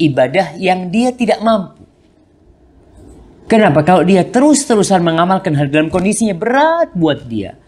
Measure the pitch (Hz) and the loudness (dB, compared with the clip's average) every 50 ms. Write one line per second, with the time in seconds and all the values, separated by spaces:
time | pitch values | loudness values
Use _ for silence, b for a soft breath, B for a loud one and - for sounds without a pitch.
0 | - 147 127 135 127 127 139 190 185 156 151 185 190 180 185 180 185 180 165 226 | -2 0 2 0 0 0 0 -2 -2 -4 -6 -4 -2 -2 -2 -2 -4 -4 -2 -2
1 | 247 254 247 247 240 208 214 - 208 226 226 202 175 147 - - - - _ _ | 0 -2 -2 -2 -2 -2 -2 -2 0 0 0 -2 -2 -8 -14 -20 -20 -20 _ _
2 | _ _ _ _ _ _ _ _ _ _ _ _ _ _ _ _ _ _ _ - | _ _ _ _ _ _ _ _ _ _ _ _ _ _ _ _ _ _ _ -20
3 | - - - - - - - - - - 226 220 214 185 139 156 147 165 180 185 | -20 -20 -20 -20 -20 -20 -20 -20 -4 0 2 2 4 4 2 2 2 4 2 4
4 | 147 175 196 185 170 - - 247 277 302 294 - - - 240 208 - - 196 185 | 4 4 4 2 2 0 0 2 4 4 2 2 0 0 0 0 2 2 0 0
5 | 175 165 160 165 175 180 190 185 - 175 151 143 147 139 143 156 156 160 156 185 | 0 0 0 0 0 0 0 -2 -2 -2 -2 -2 -2 0 0 0 0 0 -2 -2
6 | 180 208 214 - 233 214 190 165 214 226 247 269 302 320 330 339 330 330 - 180 | -2 -2 -2 -2 -2 -2 -2 -4 -4 -2 0 2 2 2 0 0 -2 -4 -2 -2
7 | 160 156 139 - - 123 113 107 95 90 - b b | -2 -2 -2 -4 -6 -8 -8 -8 -8 -10 -12 b b